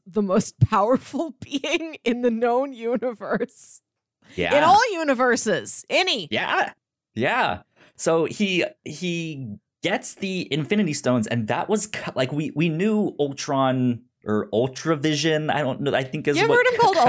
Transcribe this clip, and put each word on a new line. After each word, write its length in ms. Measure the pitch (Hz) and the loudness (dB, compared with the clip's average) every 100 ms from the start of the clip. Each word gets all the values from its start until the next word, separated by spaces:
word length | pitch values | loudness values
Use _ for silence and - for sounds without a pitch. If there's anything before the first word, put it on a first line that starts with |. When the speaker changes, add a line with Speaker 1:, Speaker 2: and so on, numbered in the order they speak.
| - | -8
Speaker 1:
the 160 | 214 | -4
most 360 | 202 196 - - | 0 2 0 0
<laughs> 100 | - | 2
powerful 640 | 214 208 262 - 269 330 - | 4 2 2 0 -6 -6 -8
being 560 | - 277 - 320 320 294 233 | -8 -6 -2 -4 -4 -6 -4
in 160 | 240 | 0
the 100 | 247 | 0
known 400 | 226 240 240 277 | 0 0 0 -2
universe. 1120 | 240 226 247 247 220 185 214 233 - - - _ _ _ _ _ - | -4 -4 -2 -4 -6 -4 -4 -4 -10 -18 -18 _ _ _ _ _ -4
Speaker 2:
Yeah. 200 | 85 285 | 2 4
Speaker 1:
In 60 | |
all 300 | 320 403 494 | 6 6 4
universes. 880 | 339 302 247 254 226 220 160 101 - - | -2 0 2 2 2 0 -2 -2 -10 -2
Any. 400 | 311 370 277 160 | 0 0 -2 -4
Speaker 2:
Yeah. 400 | - - 359 - - _ _ _ | -4 -2 -2 -2 -8 _ _ _
Yeah. 500 | - 135 226 170 87 _ _ _ - | -4 -2 0 0 -2 _ _ _ -4
So 260 | - 165 | 0 2
he, 400 | 156 - 202 180 - - - | 0 0 0 0 -2 -6 -14
he 720 | 151 180 170 165 143 120 101 _ _ | -8 -4 -4 -6 -8 -10 -12 _ _
gets 300 | 165 240 - - | -2 -2 -4 -6
the 320 | 196 185 - | -4 -4 -4
Infinity 440 | 147 143 208 180 | -4 0 0 0
Stones, 340 | 143 127 123 110 | 0 0 0 0
and 220 | 120 110 | -2 -2
that 180 | 120 - | -2 -2
was 200 | - - | -2 -2
ki-, 240 | - - - | -6 -8 -4
like, 160 | 131 | -2
we, 200 | 151 156 147 | -2 -4 0
we 140 | 170 | 0
knew 440 | 156 208 214 185 - | 0 0 2 0 0
Ultron 840 | 143 135 - 135 131 131 127 120 _ _ - | -4 -4 -2 2 2 2 2 0 _ _ -2
or 240 | 107 - | -2 0
Ultravision, 1000 | 107 131 131 156 156 156 147 160 156 151 | 0 0 -2 -2 0 2 2 2 2 0
I 120 | 143 | 0
don't 180 | 139 127 | -2 -2
know, 160 | 139 110 | 0 0
I 80 | |
think 240 | 131 156 147 | -2 -4 0
is 80 | 294 | 2
Speaker 1:
Yeah, 80 | |
I've 60 | 453 | 4
Speaker 2:
what 80 | 480 | 4
Speaker 1:
heard 100 | 494 | 4
him 60 | |
Speaker 2:
ki-, 60 | 466 | 4
Speaker 1:
called 180 | 453 359 | 4 6